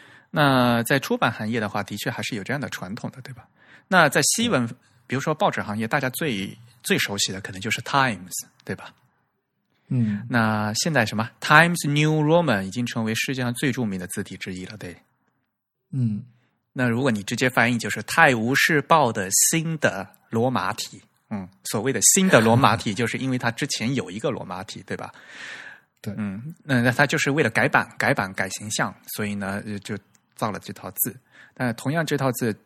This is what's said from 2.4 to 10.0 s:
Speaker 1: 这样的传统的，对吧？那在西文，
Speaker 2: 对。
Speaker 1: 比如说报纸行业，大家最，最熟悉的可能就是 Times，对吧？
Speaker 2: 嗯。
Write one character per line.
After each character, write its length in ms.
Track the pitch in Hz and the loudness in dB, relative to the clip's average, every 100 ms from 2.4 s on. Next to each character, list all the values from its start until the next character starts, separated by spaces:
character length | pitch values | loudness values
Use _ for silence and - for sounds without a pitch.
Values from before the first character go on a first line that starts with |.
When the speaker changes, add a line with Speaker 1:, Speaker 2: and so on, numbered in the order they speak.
Speaker 1:
这 80 | 95 | -6
样 80 | 139 | -6
的 80 | 92 | -6
传 260 | - 92 | -8 -10
统 160 | 101 - | -10 -10
的， 120 | - | -12
对 100 | - | -16
吧？ 160 | 131 - _ _ - - | -18 -20 _ _ -20 2
那 180 | 185 151 | 6 6
在 140 | 160 | 4
西 280 | 139 - 240 | 2 0 2
文， 160 | 147 117 | 0 0
Speaker 2:
对。 100 | - _ _ - | -6 _ _ -6
Speaker 1:
比 80 | |
如 80 | 135 | -4
说 120 | 160 | -2
报 160 | 151 196 | 0 0
纸 120 | 123 | 0
行 160 | 104 107 | -4 -4
业， 100 | 110 | -2
大 100 | 147 | -2
家 120 | 127 | -2
最， 440 | - 165 101 98 - - _ | -2 -4 -2 -6 -10 -20 _
最 160 | - 185 | -2 0
熟 180 | - 101 | 0 -2
悉 160 | - | -4
的 80 | 95 | -6
可 100 | - | -10
能 80 | 95 | -8
就 120 | 110 | -6
是 100 | - | -6
Times， 680 | - 139 135 98 90 - - _ | -2 0 2 -2 -8 -12 -14 _
对 140 | - 95 | -12 -12
吧？ 180 | - - _ _ _ _ _ _ _ _ - | -12 -20 _ _ _ _ _ _ _ _ -4
Speaker 2:
嗯。 380 | 131 | 0